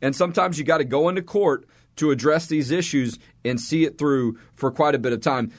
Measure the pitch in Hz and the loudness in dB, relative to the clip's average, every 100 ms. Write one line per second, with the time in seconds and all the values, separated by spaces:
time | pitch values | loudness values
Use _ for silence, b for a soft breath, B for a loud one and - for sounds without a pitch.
0 | 135 135 180 170 185 151 151 160 139 135 | -2 0 0 0 -2 -2 0 0 2 0
1 | 165 185 170 208 190 135 - b b - | 0 0 -4 0 2 0 -4 b b -2
2 | 156 135 131 156 165 156 127 170 175 143 | 0 2 2 2 0 -2 0 -2 0 -2
3 | 123 117 b b 120 123 - 160 156 - | -2 -6 b b -6 -4 -2 0 0 0
4 | 147 135 123 113 B - 135 127 151 143 | 0 2 0 -4 B -4 -4 0 2 2
5 | 123 117 - 131 117 | 0 0 0 -2 -4